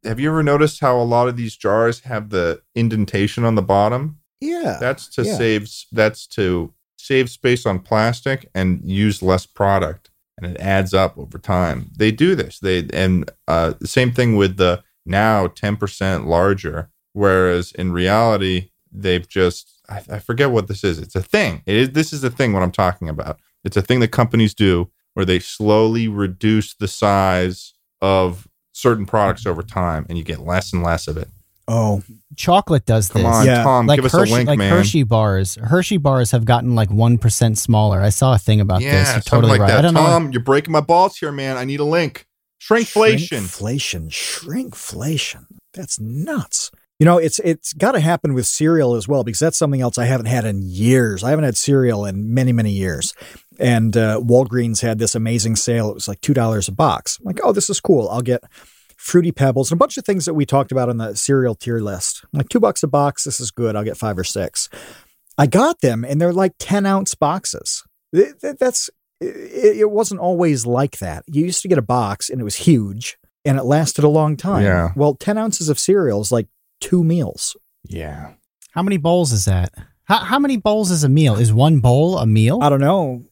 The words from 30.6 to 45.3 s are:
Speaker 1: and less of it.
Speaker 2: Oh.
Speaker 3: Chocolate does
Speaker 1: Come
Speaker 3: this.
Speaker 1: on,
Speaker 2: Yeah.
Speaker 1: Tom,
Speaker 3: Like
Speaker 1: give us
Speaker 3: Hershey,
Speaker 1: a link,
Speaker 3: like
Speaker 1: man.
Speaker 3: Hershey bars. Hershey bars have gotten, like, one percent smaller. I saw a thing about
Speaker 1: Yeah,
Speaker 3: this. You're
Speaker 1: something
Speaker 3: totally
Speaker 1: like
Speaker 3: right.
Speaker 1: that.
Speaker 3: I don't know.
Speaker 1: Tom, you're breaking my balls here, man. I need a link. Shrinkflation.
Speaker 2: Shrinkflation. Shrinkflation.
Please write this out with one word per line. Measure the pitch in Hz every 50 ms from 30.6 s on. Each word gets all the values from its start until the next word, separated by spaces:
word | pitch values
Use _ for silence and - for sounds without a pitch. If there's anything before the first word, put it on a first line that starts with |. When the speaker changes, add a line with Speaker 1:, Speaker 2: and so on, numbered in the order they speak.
| - -
Speaker 1:
and | - 90
less | 85 85 82 80 - -
of | 76
it. | 82 85 - - _ _ _ _ _ _
Speaker 2:
Oh. | - 110 117 110 107 101 98 - - 113 - _ _ 147
Speaker 3:
Chocolate | - - 175 175 196 202 - 165 135 -
does | - 113 110 107 -
Speaker 1:
Come | - 113 117
Speaker 3:
this. | 117 113
Speaker 1:
on, | 113 113
Speaker 2:
Yeah. | 131 127 120 117
Speaker 1:
Tom, | 135 131 127 117
Speaker 3:
Like | 117 147
Speaker 1:
give | 143 131
us | 127 -
Speaker 3:
Hershey, | 175 196 196
Speaker 1:
a | 117
link, | 123 123
Speaker 3:
like | 135 147
Speaker 1:
man. | 110 101 98
Speaker 3:
Hershey | 170 180 98 104 - 160 135
bars. | 107 117 110 107 104 98 95 95 92 -
Hershey | 110 113 113 147 180 175 - 214
bars | 180 143 143 135 131 123 113
have | - 120 113
gotten, | 117 123 120 120 123 120
like, | 113 110 92
one | 101 107 113 117 120
percent | 113 - 113 - - 120 113 107
smaller. | - - - 117 107 107 107 98 95
I | 98 107
saw | 101 - 131 131 127
a |
thing | 104 - - 107 107
about | 101 95 92 92
Speaker 1:
Yeah, | 127 139
Speaker 3:
this. | 143 - -
You're | 135 123
Speaker 1:
something | 107 - -
Speaker 3:
totally | - 117 113 113
Speaker 1:
like | - -
Speaker 3:
right. | 101
Speaker 1:
that. | 98 110 -
Speaker 3:
I |
don't | 151 170 165
know. | 156
Speaker 1:
Tom, | 156 170 170 170 165 143
you're | 127 120
breaking | 120 135 135 147 147 160
my | 160 151
balls | 147 - 170 175 185 196 -
here, | - - 151 143
man. | 139 135 135 131
I | 127 127
need | 135 139 143
a | 147
link. | 147 160 175 170 139 - - - _ _ _ _ _ _ _
Shrinkflation. | - - 214 233 226 - - 208 220 220 220 139 165 175 165 120
Speaker 2:
Shrinkflation. | 98 87 - - 104 110 127 139 - - - 87 78 78 - - - - - - 165 170 156 254 262
Shrinkflation. | - - - - - - 87 120 147 160 143 - -